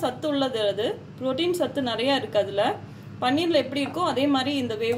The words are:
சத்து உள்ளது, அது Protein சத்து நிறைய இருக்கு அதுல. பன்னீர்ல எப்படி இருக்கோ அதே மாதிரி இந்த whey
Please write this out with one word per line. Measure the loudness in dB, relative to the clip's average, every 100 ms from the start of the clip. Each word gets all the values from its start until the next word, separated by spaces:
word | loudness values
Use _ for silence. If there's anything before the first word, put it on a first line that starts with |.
சத்து | -2 -2 0
உள்ளது, | 0 0 2 0
அது | 0 -2 -4 -10 -6
Protein | -2 0 0 0
சத்து | 0 0 -2
நிறைய | 0 2 2
இருக்கு | 2 0
அதுல. | 0 2 0 0 -8 -16 -14 -4
பன்னீர்ல | 0 2 4 2
எப்படி | 2 -2 -2
இருக்கோ | 0 0
அதே | 2 2 2
மாதிரி | 2 0
இந்த | -2 -2
whey | 0